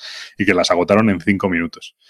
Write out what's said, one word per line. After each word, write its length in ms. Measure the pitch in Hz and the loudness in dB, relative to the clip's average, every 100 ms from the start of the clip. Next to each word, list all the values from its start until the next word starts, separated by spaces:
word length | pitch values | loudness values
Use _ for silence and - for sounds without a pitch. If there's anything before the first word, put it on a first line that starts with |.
| - - - - | -14 -18 -12 -4
y 80 | 101 | 0
que 80 | |
las 160 | 90 87 | 2 2
agotaron 400 | 87 87 101 113 | 2 2 4 4
en 100 | 92 | 0
cinco 300 | 92 98 98 | 0 -2 -2
minutos. 460 | 85 85 - - _ | -2 -6 -10 -20 _